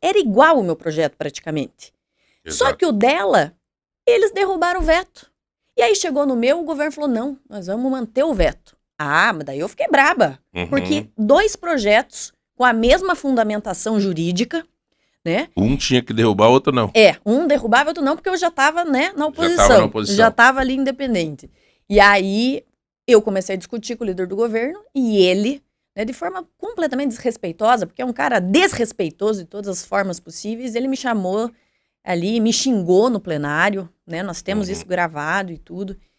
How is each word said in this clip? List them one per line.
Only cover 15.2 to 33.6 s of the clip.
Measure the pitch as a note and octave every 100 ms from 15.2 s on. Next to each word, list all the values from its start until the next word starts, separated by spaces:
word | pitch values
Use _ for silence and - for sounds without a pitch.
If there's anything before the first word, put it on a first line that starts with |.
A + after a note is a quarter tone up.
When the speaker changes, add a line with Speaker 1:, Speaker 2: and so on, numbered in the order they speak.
Speaker 1:
né? | E3 F#3 - -
Speaker 2:
Um | G#2+ C#3
tinha | - B2+
que | -
derrubar, | A2+ A2+ G2+ A2+
o |
outro | C3 C#3+
não. | B2+ A2
Speaker 1:
É, | A3+ G3+ D3 G#3
um | B3 E4
derrubava, | C#4+ A3 A#3+ D4
outro | E4
não, | C#4 D#4+
porque | F#4+
eu | F#4
já | F4
tava, | E4+ C#4 E4
né, | E4+ C4 E4 F#4+
na | D4+
Speaker 2:
Já |
tava |
Speaker 1:
oposição. | D#4 E4+ F4 G2+ A3
Speaker 2:
na | E3
oposição. | A2+ G#2 G3+
Speaker 1:
Já | A3+
tava | - A#3+ C4
ali | C4
independente. | C4+ C4+ C4+ C4+ G#3 D#3+ C#3+ - _ _ _ -
E | G3+
aí | G3+ G3+ F#3+ G3+ B3 C#4 - _ _ _ -
eu | A3
comecei | G#3+ F#3+ F#3+
a | F#3+
discutir | - A#3 A3 A3+
com |
o | A3
líder | F3+ F#3
do | G3+
governo | A#3 A3 B3 G4 G#4
e | C#4 A#3+ G#3
ele, | F#3 F#3 G#3 C#4 _ _ _ -
né, |
de | A3
forma | B3+ E4+ F#4+ E4+ _
completamente | G4+ A#4+ D#4 C4 C#4+
desrespeitosa, | A3+ B3+ A#3 F3+ E3 G#3+ A#3+ F3+
porque | -
é |
um | B3
cara | A#3+ C#4+ A3+
desrespeitoso | F3+ C#4 F#4+ - A3+ - E3 - G#3 G#3
de | E3
todas | G3+ G3+
as | F3+ -
formas | G3 G3 F3
possíveis, | E3+ - G#3 A3+ B3+
ele | A3+ C4
me | C4+
chamou | C4 A3 F#3 G3+ A#3 - _ _ _ _
ali, | - F3 F3+ A#3
me | A3
xingou | - C4+ A3 E3+ F#3 B3
no | A3
plenário, | - D3+ D3 D3+